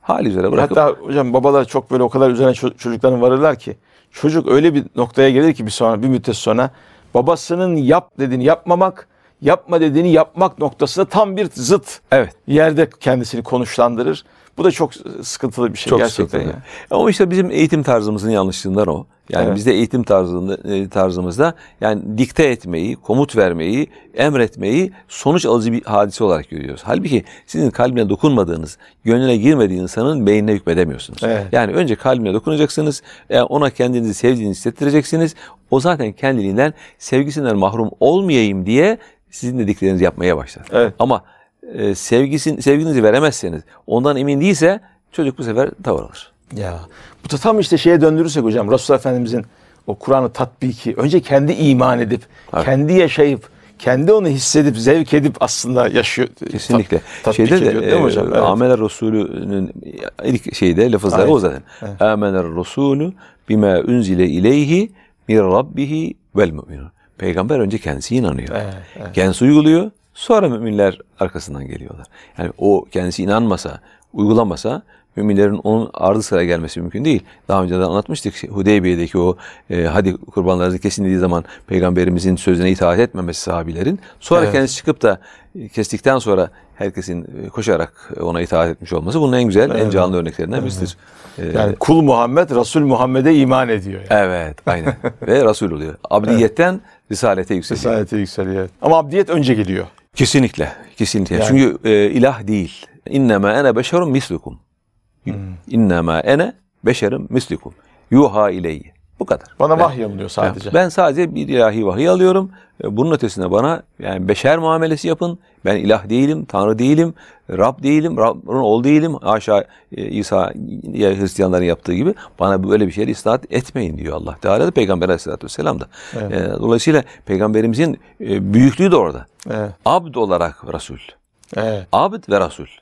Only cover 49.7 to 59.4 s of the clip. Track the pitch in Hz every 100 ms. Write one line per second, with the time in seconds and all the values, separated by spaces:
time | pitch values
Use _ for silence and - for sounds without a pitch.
49.7 | _ - 104 - 135 123 - 123 _ 131
50.7 | 113 117 - 143 175 - 139 147 143 151
51.7 | 127 127 120 113 120 - - - - -
52.7 | 135 151 185 165 - 147 131 - _ _
53.7 | _ 127 127 160 214 180 135 - 151 147
54.7 | 110 117 165 147 147 139 - 120 - 120
55.7 | 127 113 - 117 - 123 - - - -
56.7 | 120 98 82 - - - 107 113 180 110
57.7 | - 101 - - - 82 - 82 101 127
58.7 | 120 107 - 110 107 92 -